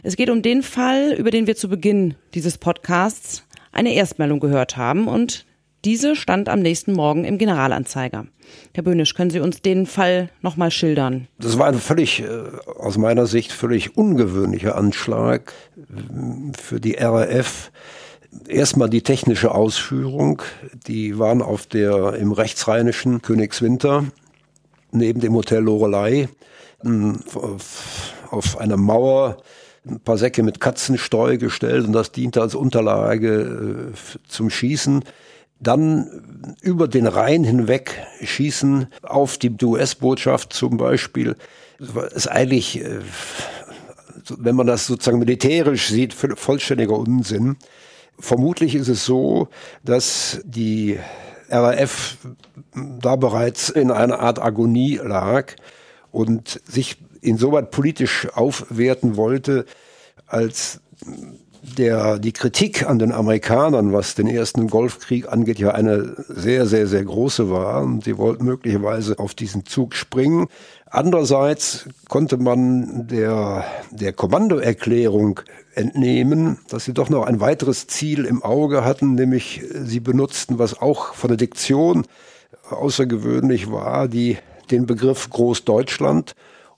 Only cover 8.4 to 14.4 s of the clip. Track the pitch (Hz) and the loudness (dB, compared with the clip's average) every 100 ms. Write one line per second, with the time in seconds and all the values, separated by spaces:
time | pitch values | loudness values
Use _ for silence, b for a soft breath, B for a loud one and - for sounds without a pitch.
8.4 | B B B - 175 175 156 - 180 165 | B B B -6 0 2 2 0 -2 0
9.4 | 151 170 196 185 185 - 180 180 175 _ | -2 -2 0 0 0 0 2 2 -2 _
10.4 | 180 156 170 - 165 147 131 131 127 - | -6 -2 -2 0 0 2 0 -2 -8 -8
11.4 | 117 113 147 127 - 160 151 - 107 113 | 0 2 4 2 0 2 2 0 -4 -10
12.4 | 110 - - - 110 101 110 117 117 113 | -12 -14 -16 -8 -4 0 2 4 4 2
13.4 | - - 120 117 - - 214 151 107 92 | -2 -4 -2 0 -2 0 2 4 2 2